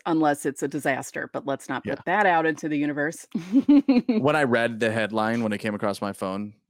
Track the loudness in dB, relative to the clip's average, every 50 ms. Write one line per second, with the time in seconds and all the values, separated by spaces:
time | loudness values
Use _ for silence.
0 | -4 -2 0 2 2 2 2 0 -2 -6 -4 -4 -6 -6 -6 -4 -2 -2 -2 -2
1 | -6 -8 -10 -10 -10 -8 -10 -8 -6 -6 -6 -6 -6 -8 -8 -6 -4 -6 -8 -6
2 | -4 -2 0 2 4 4 4 4 2 0 -2 -2 -4 -4 -4 -2 -2 -2 -2 -2
3 | -4 -4 -4 -8 -14 -10 -10 -10 -6 0 0 2 4 6 6 6 6 6 4 4
4 | 2 2 0 2 2 2 4 4 2 4 4 2 2 0 0 0 0 0 2 0
5 | -2 0 0 0 0 0 0 0 0 -2 -2 -2 -4 -4 -4 -2 -2 -2 -2 -4
6 | -6 -6 -6 -6 -6 -6 -6 -6 -8 -10 -14 _ _